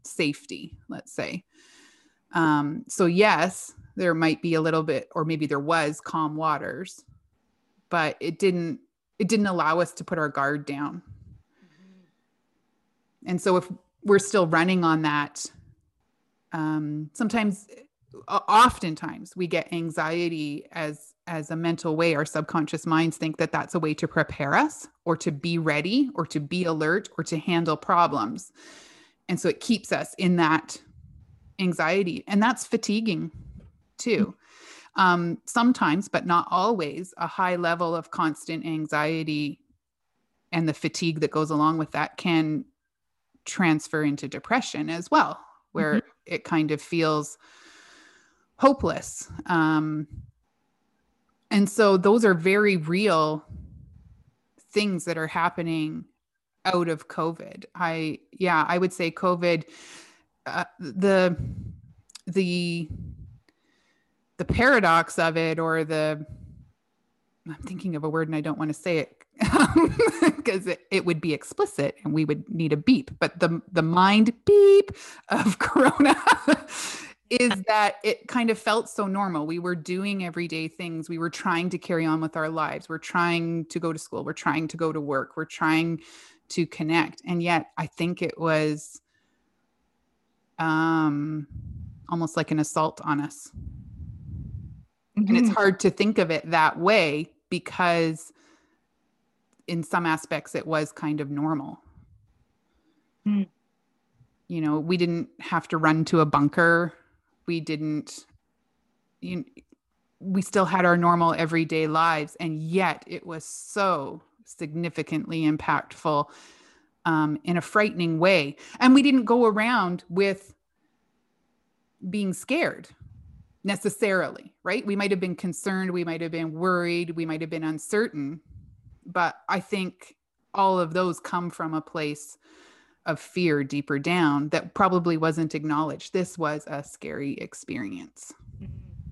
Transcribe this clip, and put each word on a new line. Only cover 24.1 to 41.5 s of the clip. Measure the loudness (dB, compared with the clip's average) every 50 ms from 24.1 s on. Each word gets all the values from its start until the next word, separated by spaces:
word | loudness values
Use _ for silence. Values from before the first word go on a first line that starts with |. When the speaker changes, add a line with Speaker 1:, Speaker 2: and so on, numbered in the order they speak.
| 0 0 0 0 -2 -4 -2 2 4
Speaker 1:
us | 4 4 2 0 -6 -18 -20 _ _ -2
or | -2 -2 -2
to | -2 -4
be | -4 -4 -4 -2 -2 0
ready | 0 2 0 0 0 0 2 0 0 0 -2
or | -4 -4
to | -4 -4 -6
be | -4 -4 -2 0 0
alert | 2 2 2 2 2 0 0 -2 -6 -8
or | -8 -6
to | -4 -4 -4
handle | -2 0 0 2 2 0 0 -2
problems. | 0 2 4 4 4 4 2 0 -4 -4 -6 -10 -14 -16 _ -20 -20 -20 -20 -20 -20 -20 -20 -20 -20 _ _ _ _ -6
And | -4 -2
so | 0 -2
it | -2 -2
keeps | 0 -2 -2 -2 -2 -4
us | -4 -4 -4 -6 -6
in | -2 2 2 4 4
that | 4 4 4 2 0 -4 -14 -18 -18 _ -20 -20 -20 -20 -20 -20 -20 -20 -20 -20 _ -14 -6 -2
anxiety, | -2 -2 0 0 0 0 2 0 0 -2 -4 -8 -6 -2
and | 0 2
that's | 2 2 2 -2 -4
fatiguing | -4 -4 -2 0 0 -2 0 0 0 -2 -2 -4 -6 -10 -14 -20 -20 -20 -20 -20 -20 _ _ _ _ _ -8
too. | -2 0 2 2 2 0 -4 _ _ _ -20 -20 -20 -20 -20 -20 -20 -6 0
Um, | 2 4 4 4 4 2 -2 -4 -6 _
sometimes, | -4 0 2 4 4 4 4 2 2 2 2 0 -2
but | -2 -2 0
not | 2 2 2 2 2
always, | 0 0 2 2 0 0 -2 -4 -6 -8 -12 -12 -10 -8
a | -8 -6
high | -2 -2 0 0 0
level | 0 0 0 0 0 0 -2 -2
of | -4 -6 -6
constant | -4 -2 0 0 -2 -4 -6 -8 -8 -6 -4
anxiety | -4 -4 -4 -4 -2 -2 -2 0 0 -2 -2 -4 -4 -4 -4 -4 -4 -6 -10 _ _ _ _ _ _ _ _ _ _ _ _ _ _ _ _ _ _
and | -4 -2 0 0
the | -2
fatigue | -2 -4 -6 -4 -2 -2 -2 -2 0
that | -2 -2
goes | 0 0 0 0